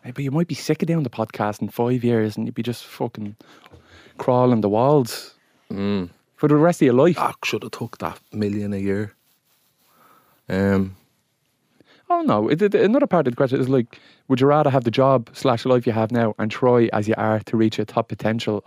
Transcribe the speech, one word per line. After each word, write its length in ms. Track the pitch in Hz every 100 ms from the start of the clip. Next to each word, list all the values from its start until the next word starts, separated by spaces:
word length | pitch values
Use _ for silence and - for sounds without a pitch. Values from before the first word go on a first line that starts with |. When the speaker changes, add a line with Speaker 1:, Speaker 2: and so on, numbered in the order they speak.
Speaker 1:
Hey, 80 | 120
but 120 | 127
you 80 | 139
might 160 | 143 175
be 80 | 147
sick 260 | - 160
of 40 | 165
doing 160 | 165
the 60 | 131
podcast 520 | - 110 - 107 104
in 80 | 104
five 340 | - 120 127
years 340 | 120 117 110 104
and 80 | 117
you'd 100 | 120
be 80 |
just 220 | 117 117 -
fucking 500 | - 120 110 104 104 - - - - _ - - -
crawling 440 | - 123 127 117
the 80 | 101
walls 640 | 104 135 151 117 - - _ _ _ -
Speaker 2:
Mm. 380 | 98 101 101 87 _ _ -
Speaker 1:
for 120 | 147
the 80 | 147
rest 260 | 165 175
of 40 | 135
your 80 | 123
life. 220 | 165 160
Speaker 2:
I 160 | 135 -
should 200 | - 110
have 80 | -
took 260 | - 117 -
that 220 | 82 87 _
million 420 | 110 104 104 101
a 40 | 101
year. 360 | 98 98 107 _ _ _ _ _ _ _ _ _ _ _ _ _ -
Um, 460 | 92 98 98 95 95 _ _ _ _ _ _ _ _ _ _ -
Speaker 1:
Oh, 120 | 349
no. 260 | 320 107 110
It, 140 | 156
it, 140 | 202 202
another 320 | 170 262 294
part 180 | 175 135
of 40 |
the 40 | 120
question 240 | 135 127
is, 100 | 131
like, 300 | 135 117 - - _ -
would 120 | 127
you 60 | 135
rather 240 | 147 147
have 140 | 131
the 80 | 117
job 380 | 107 135 131 113
slash 320 | - 135 113 131
life 220 | 123 120
you 60 |
have 180 | 110 110
now 240 | 120 113 107
and 140 | 110
try 360 | - 127 123 113
as 140 | 107 107
you 80 | 110
are 220 | 110 110
to 180 | - 113
reach 220 | 110 -
a 60 | 107
top 220 | - -
potential 520 | 107 107 113 113 104